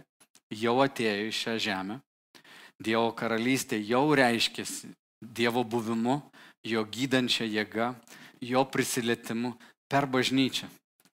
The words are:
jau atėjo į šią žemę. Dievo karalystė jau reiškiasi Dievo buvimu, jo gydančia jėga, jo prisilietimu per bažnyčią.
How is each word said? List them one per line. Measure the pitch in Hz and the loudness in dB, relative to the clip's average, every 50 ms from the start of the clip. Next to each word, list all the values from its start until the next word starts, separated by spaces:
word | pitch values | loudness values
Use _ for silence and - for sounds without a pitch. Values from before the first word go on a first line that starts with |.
| - _ _ _ _ _ _ _ _ - | -8 _ _ _ _ _ _ _ _ -14
jau | 110 107 113 117 120 131 | -8 -2 0 2 4 4
atėjo | 135 135 - - 117 107 101 101 107 | 4 2 2 0 0 0 0 0 -2
į | 110 - | -4 -4
šią | - - 117 113 110 | -4 -4 -4 -4 -2
žemę. | 107 107 95 95 92 98 117 139 - _ _ _ _ _ - - - - - - - - _ - | -2 -2 -4 -4 -4 -6 -8 -10 -14 _ _ _ _ _ -20 -20 -20 -20 -20 -20 -20 -20 _ -6
Dievo | - 110 113 113 117 113 | -2 0 2 2 2 0
karalystė | 110 - 117 110 113 110 117 127 135 123 - - 117 107 104 | 0 -2 -2 -2 0 0 2 2 0 0 0 -2 -4 -2 0
jau | 104 120 127 143 156 147 | 2 2 4 4 6 6
reiškiasi | 135 127 120 117 110 - - - 107 98 - - - - - - - _ _ _ _ | 6 6 6 4 2 0 -2 -2 -6 -8 -8 -8 -10 -12 -14 -18 -20 _ _ _ _
Dievo | 113 120 - 117 120 117 117 127 120 | -20 -10 -2 0 2 2 2 2 0
buvimu, | 110 117 120 107 113 117 113 117 123 139 147 - - - - - - - _ - | 0 -2 -2 -2 -2 -2 0 0 0 0 -2 -4 -8 -20 -20 -20 -20 -20 _ -6
jo | 107 113 110 107 | -2 -2 -2 -2
gydančia | 104 98 120 135 127 131 127 127 110 - - 117 | -2 -4 -4 -2 0 2 2 2 2 0 0 -2
jėga, | 110 107 107 104 - - 110 117 123 120 - - - - - - - - _ | -2 -2 -2 -2 -2 -2 -2 -2 -2 -4 -8 -14 -20 -20 -20 -20 -20 -16 _
jo | 127 120 127 131 135 | -6 0 2 2 2
prisilietimu | - - 135 120 - - 127 113 120 117 117 - - 113 117 120 123 117 - - - _ _ _ - | 2 0 -2 -2 0 -2 -2 0 0 0 -2 -2 -4 -4 -2 -4 -4 -6 -10 -16 -20 _ _ _ -2
per | 143 139 143 | 0 0 2
bažnyčią. | 131 127 127 117 110 127 135 131 120 - - - - - - _ _ _ _ _ _ | 2 2 2 2 2 2 2 2 2 0 -4 -8 -10 -14 -20 _ _ _ _ _ _